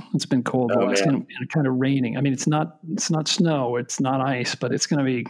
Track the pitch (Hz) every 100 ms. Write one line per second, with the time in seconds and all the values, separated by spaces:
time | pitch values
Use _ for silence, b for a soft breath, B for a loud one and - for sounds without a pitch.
0 | - 139 - 131 120 131 123 101 - -
1 | - 135 - - 127 160 139 127 135 139
2 | 123 127 139 127 - 151 160 - 165 180
3 | - 160 151 - 170 151 123 120 - -
4 | 135 135 131 127 123 - 123 127 - 147
5 | 135 123 -